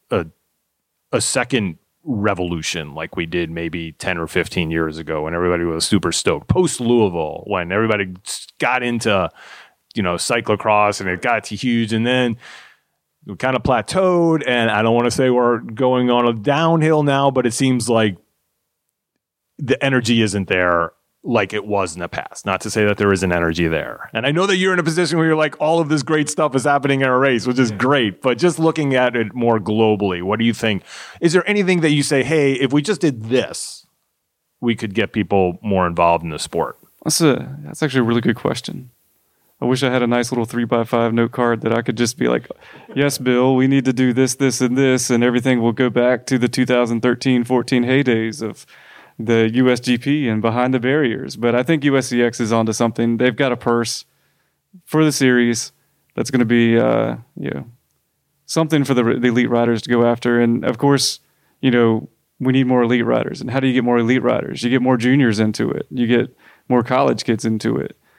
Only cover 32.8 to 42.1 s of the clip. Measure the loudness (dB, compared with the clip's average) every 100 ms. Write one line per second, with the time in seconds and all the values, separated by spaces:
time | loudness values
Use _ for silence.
32.8 | 0 0 0 -2 -2 -2 -2 -8 -12 -16
33.8 | _ _ _ _ _ _ _ _ -4 -2
34.8 | -4 -2 -2 -2 0 2 0 -2 -2 0
35.8 | 0 2 2 2 -2 -10 -8 -4 -6 -8
36.8 | _ _ -4 2 2 2 -4 -14 -14 -6
37.8 | -2 0 2 2 0 0 -2 -4 -8 -12
38.8 | -16 _ _ _ _ _ _ -6 -2 0
39.8 | 0 0 2 0 0 -2 -2 -2 0 0
40.8 | 0 0 2 2 0 0 0 0 0 -2
41.8 | -2 -2 -2